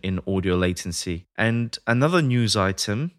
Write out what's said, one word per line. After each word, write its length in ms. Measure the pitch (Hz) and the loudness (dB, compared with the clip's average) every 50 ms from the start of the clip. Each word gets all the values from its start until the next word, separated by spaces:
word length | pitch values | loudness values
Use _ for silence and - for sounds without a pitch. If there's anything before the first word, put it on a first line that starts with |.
| - | -4
in 160 | 95 95 90 | -4 -4 -2
audio 340 | - - 98 95 90 95 90 | -2 -2 -2 0 0 2 2
latency 0 | |
lacy 0 | |
audio 0 | |
latency 560 | 90 90 90 90 - - 92 85 - - 92 | 2 2 0 0 -2 -6 -6 -6 -6 -6 -6
latency. 160 | 87 82 - _ _ | -6 -8 -10 _ _
And 420 | - 107 113 117 117 117 113 - - - - | -2 0 0 0 0 -2 -4 -6 -6 -2 0
another 340 | 117 123 135 156 180 180 156 | 2 2 2 4 4 2 2
news 320 | 131 123 123 117 107 95 | 2 2 2 2 2 2
item, 560 | 107 95 95 98 - - - 104 110 147 175 - | 2 2 0 0 -2 -2 -2 -2 -2 -4 -6 -8